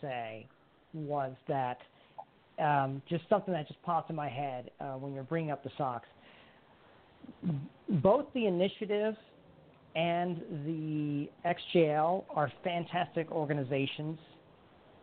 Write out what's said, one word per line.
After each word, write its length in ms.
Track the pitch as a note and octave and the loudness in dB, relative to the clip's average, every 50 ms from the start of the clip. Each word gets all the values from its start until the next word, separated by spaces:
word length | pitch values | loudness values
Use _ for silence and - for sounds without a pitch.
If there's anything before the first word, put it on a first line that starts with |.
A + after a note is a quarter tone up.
say 480 | - C#3+ B2+ A#2+ A#2 A2 A2 A2 A2+ C3 - _ - _ _ _ _ _ | -6 -4 -4 -4 -4 -6 -8 -10 -14 -18 -20 _ -20 _ _ _ _ _
was 400 | - D#3+ D3+ C#3+ D3 C#3+ C3+ C3 C3 - - | -8 -8 -4 -2 0 0 -2 -2 -6 -10 -4
that, 320 | - D3 C3+ C3 B2 B2 - - - - - - - - - - - _ - - - - - | -2 0 0 0 0 -2 -6 -10 -20 -20 -20 -20 -18 -18 -18 -18 -18 _ -20 -20 -16 -4 0
um, 420 | D#3+ D3 D3 C#3 C3+ C3+ C3+ C#3 - - | 2 4 4 4 4 2 -2 -4 -2 -2
just 140 | E3+ E3 - - | -2 -2 4 4
something 260 | G#3+ G3 G3 F#3+ F3+ | 4 4 4 0 -2
that 140 | D3+ D3+ - | -2 -2 -6
just 120 | D3+ - | -10 -8
popped 280 | - F3+ E3+ D#3+ D#3 - | -2 0 0 0 0 -2
in 60 | E3+ | -4
my 120 | D3+ D3 C#3+ | -4 -4 -4
head, 440 | A#2 C3+ C#3+ C#3 B2+ B2 B2 - - - | -4 -4 -4 -4 -4 -6 -8 -12 -12 -10
uh, 140 | C#3+ C#3 C3 | -8 -8 -6
when 200 | C3 C3+ C#3 C#3 | -6 -6 -6 -6
you're 80 | C3+ | -8
bringing 300 | C3+ C3 D#3+ E3 E3 D3+ | -4 -2 -2 0 0 0
up 100 | C#3+ - | -2 -4
the 80 | - B2+ - - | -6 -10 -4 -2
socks. 300 | D3 C3 A#2+ A#2 - - - - - - - - - - - - - - - - - - - - - - - - - - - - - F#3 D3+ C3+ D3 - - - - - | -2 -2 -2 -4 -8 -12 -20 -20 -20 -20 -20 -20 -20 -20 -20 -20 -20 -20 -20 -20 -20 -20 -20 -20 -20 -20 -20 -18 -18 -18 -14 -6 -4 -2 -2 -2 -4 -10 -14 -14 -4 0
Both 380 | G#3 D3 C3 F#3+ A3 C#4+ C#4+ C#4+ - | 0 4 6 6 6 6 2 0 -2
the 120 | B3+ A3+ | 0 2
initiative 720 | G3+ F3+ F3 F#3 G3 - - A3 F#3+ G#3 G#3 G#3+ A3 G#3+ - - - - - - - - - - - - - - - - | 2 4 4 2 0 0 -4 -4 -2 0 0 0 0 -2 -4 -12 -20 -20 -20 -20 -20 -20 -20 -20 -20 -20 -20 -20 -6 -2
and 480 | D#3+ E3 E3+ E3+ F3 F3 F3+ F3 E3 - - F3+ D3 C#3+ | 0 0 2 2 2 2 0 -2 -4 -4 -6 -6 -4 -2
the 640 | D#3 E3 D#3 D#3 D#3 D3+ D3+ D3 D3 D3 C#3+ D3 - - - - | -2 -2 -2 -2 -2 0 0 0 0 0 -2 -2 -4 -8 -4 0
X 180 | F3 F3 - - - | 0 0 0 -2 2
J 200 | - F3+ E3 D3+ | 6 6 6 6
L 340 | D3 D3+ D#3 E3+ F#3 F#3+ - - - | 6 4 4 4 2 0 -2 -2 0
are 160 | D#3+ D3 C3 - - - | 2 2 2 0 -4 -4
fantastic 640 | F#3 F3 E3+ E3 - E3+ F3 E3+ - - E3+ D#3 D#3+ | -2 -2 -2 -2 -2 0 -2 -2 0 -2 -4 -2 0
organizations 880 | E3 E3 D3+ C#3+ D3+ D3 C3+ A#2+ C#3+ C3+ C#3 C#3 - - D3+ D#3 D#3+ D#3 - - - - - - - - - - - - - - - - | -2 -2 0 0 0 0 0 0 2 0 0 0 -2 -4 -4 -6 -6 -8 -12 -20 -20 -20 -20 -20 -20 -20 -20 -20 -20 -20 -20 -20 -20 -20